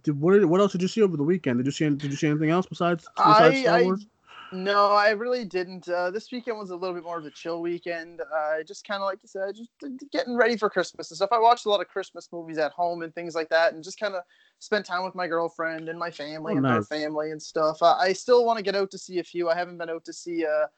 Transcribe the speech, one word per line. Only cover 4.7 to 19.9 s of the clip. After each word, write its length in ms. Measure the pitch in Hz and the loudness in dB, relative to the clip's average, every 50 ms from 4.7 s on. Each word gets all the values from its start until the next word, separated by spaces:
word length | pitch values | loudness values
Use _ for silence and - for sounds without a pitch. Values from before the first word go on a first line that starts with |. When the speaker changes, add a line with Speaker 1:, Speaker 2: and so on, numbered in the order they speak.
| 202 202 202 202 202 | 4 4 6 6 6
Speaker 2:
I 180 | 208 208 214 | 6 6 4
really 340 | 220 202 233 247 247 254 240 | 4 2 0 -2 -2 -2 -2
didn't. 440 | 180 180 185 185 180 190 180 151 175 | -2 -4 -4 -4 -4 -8 -14 -8 -4
Uh, 240 | 175 175 180 180 185 | -2 -2 -2 -2 -4
this 180 | 220 214 - | -6 -8 -8
weekend 280 | 254 247 226 254 226 214 | -10 -10 -6 -6 -8 -8
was 120 | 208 185 | -8 -10
a 60 | 180 | -10
little 180 | 170 180 185 175 | -6 -6 -6 -6
bit 80 | 175 160 | -6 -8
more 160 | 170 170 170 | -8 -8 -8
of 60 | 151 | -10
a 60 | 147 | -10
chill 300 | - - - 165 165 170 | -14 -12 -8 -8 -6 -4
weekend. 600 | 170 170 175 175 - 175 170 165 160 170 170 165 | -4 -4 -6 -6 -6 -8 -8 -8 -10 -12 -10 -12
Uh, 420 | 160 139 151 160 151 151 156 156 160 | -10 -4 -4 -2 -2 0 -2 -4 -4
just 240 | 156 202 - - | -8 -12 -16 -10
kinda, 180 | - 208 196 196 | -8 -6 -4 -4
like 140 | 196 190 202 | -4 -6 -6
you 80 | _ 233 | _ -12
said, 280 | - 196 190 202 202 | -8 -6 -6 -6 -6
just 140 | 214 233 - _ - | -10 -14 -20 _ -16
d-, 80 | - 285 254 262 | -14 -12 -12 -12
d-, 80 | 294 277 - | -14 -8 -4
getting 240 | - - 240 247 | -4 -4 -2 2
ready 200 | 240 233 226 240 | 2 2 2 2
for 140 | 202 214 196 | 0 -2 -2
Christmas 400 | - 185 170 - - - 160 - | 0 0 -4 -4 -4 -14 -14 -12
and 60 | 165 | -6
stuff. 140 | 156 190 196 233 | -4 -2 0 2
I 60 | 226 | 4
watched 260 | 220 233 233 233 - | 6 6 4 4 2
a 40 | 214 | 0
lot 100 | 202 196 | 0 0
of 80 | 175 - | -2 -4
Christmas 400 | - 196 185 - - 175 165 - - | -6 -8 -8 -8 -12 -18 -18 -14 -14
movies 260 | 170 165 160 160 156 | -14 -12 -8 -4 -2
at 120 | 156 143 | -2 -2
home 320 | - - 175 175 175 170 165 | -2 -2 -4 -2 -2 -4 -8
and 100 | 160 160 | -10 -10
things 220 | 175 170 170 151 | -10 -10 -6 -4
like 140 | 165 160 156 | -4 -4 0
that, 240 | 165 165 165 165 156 | 2 4 4 2 0
and 100 | 160 151 | -2 -12
just 160 | 180 190 - | -14 -12 -6
kinda 240 | 220 208 196 180 175 _ _ _ _ _ _ _ | -6 -6 -6 -6 -10 _ _ _ _ _ _ _
spent 260 | - - 214 208 190 | -8 -4 -2 -2 -2
time 180 | - 180 180 185 | -2 -4 -4 -4
with 120 | 185 180 | -4 -6
my 100 | 185 180 | -6 -6
girlfriend 600 | 170 165 165 170 165 - - 165 160 165 160 160 160 | -2 -2 -2 -2 -2 -4 -6 -6 -6 -6 -6 -8 -10
and 100 | 165 170 | -8 -8
my 120 | 170 170 | -8 -8
family 440 | 165 - 143 147 156 160 156 160 - | -8 -10 -10 -10 -10 -10 -6 -4 -2
Speaker 1:
Oh, 40 | 139 | 0
Speaker 2:
and 80 | 135 | 2
her 100 | 135 120 | 2 2
Speaker 1:
nice. 100 | 110 104 | 0 0
Speaker 2:
family 460 | - 151 151 151 151 156 151 151 156 156 | -2 -4 -6 -4 -4 -4 -4 -6 -6 -8
and 100 | 151 - | -10 -12
stuff. 400 | - - 165 156 156 156 - 170 | -6 -4 0 0 0 0 2 4
Uh, 140 | 170 156 - | 4 4 4
I 140 | 175 185 190 | 2 0 -2
still 320 | 185 - - 247 240 240 | -2 2 4 4 4 4
wanna 180 | 233 226 226 196 | 4 0 -2 -2
get 140 | 196 190 | -2 -2
out 160 | 202 196 190 - | -2 -2 -4 -6
to 60 | 190 | -12
see 200 | - - 185 175 | -14 -8 -6 -6
a 60 | 165 | -6
few. 240 | - - 175 175 170 | -6 -6 -4 -2 0
I 80 | 165 | 0
haven't 220 | 175 175 175 180 170 | -2 -2 -8 -8 -10
been 120 | 170 165 | -8 -8